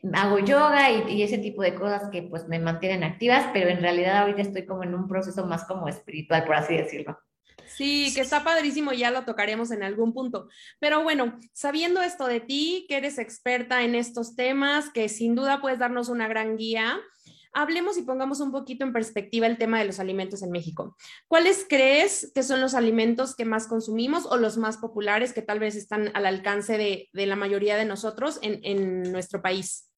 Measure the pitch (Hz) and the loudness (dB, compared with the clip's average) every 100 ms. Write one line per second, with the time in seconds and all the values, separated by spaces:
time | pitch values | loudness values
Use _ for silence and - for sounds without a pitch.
0 | 196 170 202 202 196 277 302 285 277 226 | 0 2 4 4 6 6 6 6 6 4
1 | - 208 208 214 208 202 190 180 202 202 | 2 0 2 0 -4 0 0 0 -2 -2
2 | 202 185 175 165 165 165 165 165 190 190 | -4 -8 -6 -8 -4 -2 -2 -2 -2 -2
3 | 156 - 233 254 247 202 180 180 175 175 | -2 0 4 4 4 2 2 2 2 2
4 | 180 196 202 202 202 196 180 185 180 175 | 4 4 4 2 -2 -4 -6 -6 -4 -4
5 | 190 190 190 185 180 170 - 190 160 139 | -4 -4 -4 -6 -4 -4 -4 -6 -6 -8
6 | - 156 151 165 156 151 151 165 151 147 | -12 -12 0 2 4 2 2 0 -2 -6
7 | 147 156 _ _ _ - - - 277 285 | -10 -12 _ _ _ -20 -20 -6 0 0
8 | 285 262 254 294 311 330 294 277 294 254 | 0 0 0 0 2 2 2 -2 -2 0
9 | 240 254 247 220 208 220 233 220 196 208 | 0 0 -4 -2 -2 0 -4 -4 -4 0
10 | 226 240 254 220 - - - - 294 302 | 0 0 -4 -6 -10 -20 -20 -4 2 2
11 | 320 302 240 - - - 285 302 339 359 | 2 0 0 -4 -18 -6 -4 0 0 2
12 | 359 359 262 240 233 277 311 370 370 277 | 0 -2 -2 -2 -2 -2 0 -2 -4 -4
13 | 277 285 220 - 254 247 240 254 240 240 | -4 -6 -10 -6 -2 -2 0 0 2 0
14 | 240 240 233 - 247 277 277 285 294 233 | -2 -6 -8 -2 0 2 2 2 0 -2
15 | 214 214 226 240 269 277 277 254 247 247 | -2 0 0 2 2 0 0 0 0 -2
16 | 240 240 220 220 220 220 226 220 226 339 | -4 -2 -2 -2 -2 -2 -2 0 0 -2
17 | - _ _ - _ - 294 330 359 359 | -8 _ _ -20 _ -2 0 0 0 -2
18 | 247 262 269 277 285 269 269 254 269 240 | -4 -4 -2 -2 -4 -4 -8 -6 -2 -2
19 | 220 214 202 226 226 233 226 226 202 185 | -2 -6 -4 2 2 2 0 2 0 -4
20 | 190 190 185 196 185 175 165 - - - | -4 -4 -4 -6 -6 -6 -6 -8 -10 -12
21 | - - _ 330 339 381 - 285 262 285 | -20 -20 _ 4 6 4 2 4 6 6
22 | 392 - - - 262 262 262 254 226 226 | 4 0 -4 -2 0 2 2 2 2 4
23 | 226 233 262 - 226 220 226 226 220 220 | 2 2 -2 -4 -2 -2 -2 -4 -2 -2
24 | 247 320 - 254 220 226 220 220 226 214 | 0 0 0 2 2 0 -2 -4 -6 -4
25 | 202 208 247 240 214 208 214 208 202 214 | 0 2 0 -4 -4 -2 -2 -4 -6 -2
26 | 208 208 196 190 196 202 208 220 208 185 | -2 0 0 0 0 -2 0 0 0 -2
27 | - 185 196 196 196 196 202 208 220 202 | -8 -4 -2 0 0 0 2 0 0 -4
28 | 214 214 277 277 214 214 - 202 190 185 | -6 -4 -4 -4 -6 -6 -4 -2 -2 -2
29 | 180 185 180 196 190 190 185 - _ | -4 -6 -6 -4 -2 -2 -4 -10 _